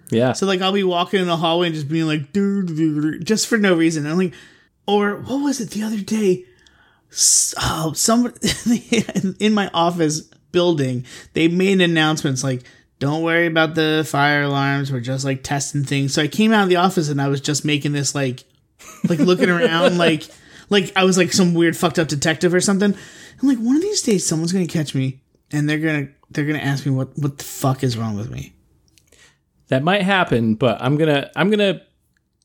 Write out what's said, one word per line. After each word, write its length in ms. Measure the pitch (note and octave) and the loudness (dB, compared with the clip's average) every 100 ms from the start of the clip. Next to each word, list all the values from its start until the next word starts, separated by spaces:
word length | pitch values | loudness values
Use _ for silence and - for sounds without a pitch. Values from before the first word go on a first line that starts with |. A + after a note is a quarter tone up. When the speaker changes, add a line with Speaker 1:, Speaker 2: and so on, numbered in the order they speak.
| - | -4
Speaker 1:
yeah. 220 | A#2 B2+ | 0 0
Speaker 2:
So, 140 | A#2 F#3+ | 0 0
like, 140 | F#3 | 0
I'll 100 | F#3+ | 0
be 120 | G3+ | 0
walking 360 | F#3 F3 F3 G3+ | 0 0 0 0
in 60 | F3+ | 0
the 100 | E3 | 0
hallway 300 | E3 E3+ F3 | 0 0 0
and 80 | |
just 140 | D#3 C#3+ | -2 -4
being 180 | E3 D#3+ | -2 0
like, 260 | D3+ C#3 | -2 -2
"Doo, 300 | G3+ G3 G3 | -2 0 0
doo, 120 | F#3 | -2
doo, 260 | D#3 D#3+ D3+ D#3 | 0 0 0 -2
doo," 60 | - | -2
just 260 | F3 G#3+ - | -2 -2 0
for 120 | A3+ | 2
no 160 | G3+ | 4
reason. 320 | E3 E3 D#3+ D3 | 4 2 0 -2
I'm 100 | E3 | 0
like, 160 | F#3 - - _ _ _ - | -2 -4 -20 _ _ _ -2
or 300 | G3+ G3+ G3+ | 0 0 -2
what 260 | - C4+ | -6 -4
was 180 | C#4+ B3+ | -2 -4
it 100 | G#3+ | -6
the 120 | G3+ | -6
other 180 | G#3+ G#3+ | -6 -6
day? 440 | F#3+ A3 G3+ F3+ - _ _ _ _ _ _ | -4 0 2 0 -4 _ _ _ _ _ _
S-, 440 | - - - - - | -2 2 2 0 -4
oh, 320 | - E3 D#3+ | -4 -2 -4
somebody 460 | - - A#3 B3 - G3 D3 G#3+ A#3+ - A#3 G3+ | -2 0 2 0 -2 -4 -2 0 -2 0 -2 0
<laughs> 240 | - F#3+ - | -2 -4 0
in 120 | G#3+ | 0
my 160 | G#3 G3 | 0 0
office 460 | E3+ E3+ E3+ D#3+ D3 - _ _ | 0 0 2 0 -2 -8 _ _
building, 520 | F3 F3 D#3+ C3 B2 B2 - - | 0 2 2 0 -4 -8 -16 -8
they 140 | - E3 | 0 2
made 320 | E3+ F#3+ F#3+ | 2 2 4
announcements 640 | F3 E3 D#3 D#3 D3+ C3 | 2 2 2 0 -2 -2
like, 180 | C3+ B2+ - - _ - | -4 -6 -10 -20 _ -6
"Don't 220 | C#3 D#3 | -4 -2
worry 240 | E3 E3 E3+ | 0 2 2
about 260 | E3 D#3+ | 2 2
the 320 | E3+ D#3 D#3 D3+ | 2 2 2 0
fire 340 | C#3+ C#3+ D3 | 0 2 2
alarms. 500 | C#3+ C#3 C#3 C#3 C#3 | 0 0 0 -2 -2
We're 80 | C3 | -4
just, 240 | A#2 C3+ | -4 -4
like, 180 | C3+ C3 | -4 -4
testing 400 | - C#3+ - D3 | -4 -4 -4 -4
things." 320 | C3+ C#3+ C#3 | -2 -2 0
So 80 | C#3 | 0
I 60 | D3+ | 0
came 240 | - G#3+ | 2 4
out 100 | A3 | 4
of 60 | F#3+ | 4
the 80 | F3 | 2
office 320 | F3+ F#3 D3+ | 2 0 -2
and 120 | C#3+ | 0
I 60 | C#3 | 0
was 120 | C#3 | -2
just 240 | C#3 C#3+ | -2 -2
making 280 | D3+ D3 D3 | 0 0 0
this, 220 | D3 C3+ | -2 -2
like, 300 | D3 C3+ B2 - _ _ _ - - - | -2 -4 -6 -12 _ _ _ -20 -4 -2
like, 100 | E3 | 2
looking 320 | F3+ F3 F3+ | 4 4 4
around, 480 | F3 E3 E3 F#3 F3 | 4 2 4 2 4
Speaker 1:
<laughs> 80 | E3+ | 2
Speaker 2:
like, 180 | D#3 - - - - - | 2 -4 -20 -20 -16 -2
like 220 | G3+ F#3+ F#3+ | 0 0 2
I 60 | |
was, 140 | F#3 F#3 | 2 4
like, 140 | F3 | 2
some 200 | - F3+ | 2 2
weird 220 | E3 E3+ E3 | 4 2 2
fucked 220 | F3 - | -2 0
up 80 | D3 | -2
detective 460 | D3 E3 D#3+ F3+ | -2 -2 0 0
or 60 | F3+ | 2
something. 340 | F3+ G3 G#3 | 2 2 2
And, 480 | G3 - - - - C4+ | -2 -8 -20 -20 -2 0
like, 100 | B3 | 0
one 160 | A3+ C#4+ | 2 0
of 60 | |
these 200 | G4 G4+ | 0 -2
days, 220 | - G3 | 0 0
someone's 280 | - D#3+ E3+ | 0 -2 -2
gonna 140 | F#3+ E3+ | -2 -2
catch 260 | E3+ D3+ | -2 -4
me 260 | C#3 C3 C3 _ _ _ | -4 -4 -6 _ _ _
and 140 | D3+ D3 | -2 -2
they're 100 | D3+ | 0
gonna, 300 | D#3 D3+ C#3 _ - | -2 -2 -6 _ -12
they're 160 | - D3 | -6 -2
gonna 120 | D#3 | -2
ask 260 | C3+ C#3 C#3+ | -2 -2 -2
me 60 | |
what, 240 | C3 C3+ - | -2 -4 -4
what 180 | C#3+ - | -6 -6
the 60 | |
fuck 380 | - - C3+ C3 | -12 -4 -2 0
is 140 | C3 A#2 | -2 -2
wrong 180 | A2+ G2+ | -4 -6
with 140 | B2 | -8
me. 240 | B2+ C3+ - _ _ _ _ _ _ - _ _ _ - | -10 -14 -18 _ _ _ _ _ _ -20 _ _ _ -4
Speaker 1:
That 140 | C3 | -2
might 200 | D3+ G3+ | 0 0
happen, 520 | F#3 G3 F3 A#2 A2+ | 2 2 2 2 2
but 260 | G#2+ B2+ G#2 | 2 0 0
I'm 160 | C3 D3 | 0 0
gonna, 340 | D#3 C#3+ - - | 2 0 -2 -2
I'm 140 | F3+ | 0
gonna 320 | G#3+ G3+ E3+ - _ _ _ _ _ | 2 0 -2 -8 _ _ _ _ _